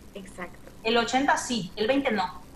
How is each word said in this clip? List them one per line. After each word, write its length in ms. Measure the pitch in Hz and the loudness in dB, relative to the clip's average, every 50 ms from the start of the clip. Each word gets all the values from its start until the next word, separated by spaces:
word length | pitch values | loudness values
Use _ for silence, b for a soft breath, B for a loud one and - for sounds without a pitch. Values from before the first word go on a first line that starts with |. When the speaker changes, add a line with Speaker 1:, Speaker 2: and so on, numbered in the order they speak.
| - - - | -16 -16 -14
Speaker 1:
Exacto. 440 | 202 190 - - - 180 - - - - - - - | -14 -14 -14 -12 -12 -12 -12 -12 -16 -18 -18 -16 -4
Speaker 2:
El 140 | - 220 233 | 0 4 4
ochenta 400 | 233 226 226 - 262 285 269 - | 4 4 4 2 4 4 4 4
sí, 340 | - - - 247 226 170 - - | 2 2 -2 -2 -2 -2 -4 -2
el 100 | 208 214 | 0 2
veinte 240 | 220 269 277 277 254 | 2 2 2 2 2
no. 320 | 214 202 185 - - - - - - | 0 0 0 -2 -6 -12 -16 -18 -20